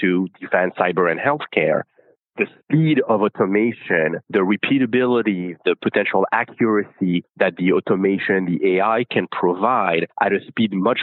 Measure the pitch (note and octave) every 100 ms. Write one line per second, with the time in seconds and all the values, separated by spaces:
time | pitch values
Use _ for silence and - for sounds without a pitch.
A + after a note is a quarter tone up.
0 | F#2+ F2+ F#2 - - - F#2 - F#2 F2+
1 | F2 E2 C#3 D3 - - D#2 D2 - _
2 | _ _ _ - G#2 - - D#3 D#3 D3+
3 | - G#2+ G2+ - G2 G#2 A#2 - - F2
4 | D#2 E2 - G2 F#2 G#2 - C#3 B2 B2
5 | B2+ A#2+ A2 F#2 F2+ D#2+ - E2+ - G#2+
6 | G2+ F#2+ F#2+ A2 A#2+ - A2+ G#2 - -
7 | F#2 F2 - - F#2+ F2 F2+ E2 - F#2+
8 | G2 G2 - F#2+ F2+ E2+ G2 F2+ G#2 A2+
9 | B2+ A2 F2+ - F2+ F2+ A2+ B2+ F#2 E2+
10 | E2+ - G2+ G2 - - A2 F#2+ G#2+ B2+